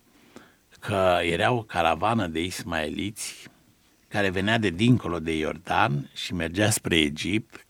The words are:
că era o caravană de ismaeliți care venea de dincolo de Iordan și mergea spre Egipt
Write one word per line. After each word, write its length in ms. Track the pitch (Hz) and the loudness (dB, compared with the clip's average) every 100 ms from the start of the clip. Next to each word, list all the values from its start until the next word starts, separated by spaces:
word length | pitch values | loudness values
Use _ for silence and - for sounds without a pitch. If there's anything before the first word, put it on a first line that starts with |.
| _ _ _ - - _ _ - | _ _ _ -20 -20 _ _ -14
că 400 | - 98 92 87 | -4 2 4 4
era 300 | 85 85 110 | 2 2 2
o 120 | 123 | 0
caravană 640 | 110 87 82 80 104 117 90 | -2 0 2 2 0 0 -2
de 160 | 80 | -2
ismaeliți 1080 | 90 - - 82 78 78 95 - - - - _ _ _ _ _ _ | -4 -6 -6 -4 -4 -4 -6 -8 -12 -12 -20 _ _ _ _ _ _
care 220 | 104 98 | -2 0
venea 280 | 92 98 117 | 0 0 2
de 120 | 104 | 0
dincolo 500 | 82 120 120 85 85 | 2 4 4 2 -4
de 180 | 80 80 | -2 -2
Iordan 720 | 76 76 - 87 110 143 135 | -2 -6 -2 2 2 0 -6
și 200 | - - | -10 -6
mergea 360 | 90 82 85 104 | -4 -2 0 2
spre 280 | - - 85 | 0 2 2
Egipt 680 | 73 78 85 107 - - | 2 0 -2 -4 -4 -14